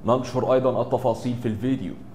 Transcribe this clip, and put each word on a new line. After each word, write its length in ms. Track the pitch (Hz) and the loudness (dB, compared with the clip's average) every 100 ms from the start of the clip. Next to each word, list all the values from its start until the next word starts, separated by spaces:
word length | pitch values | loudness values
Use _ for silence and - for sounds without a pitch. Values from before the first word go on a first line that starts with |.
| 110 | 2
ننشر 460 | 127 123 123 110 | 0 2 -2 4
أيضًا 300 | 131 131 110 | 4 4 0
التفاصيل 520 | 123 120 120 110 123 | 0 0 0 0 -2
في 140 | 120 120 | -2 -4
الفيديو. 440 | 104 123 135 95 107 - | -2 -2 -2 -4 -10 -14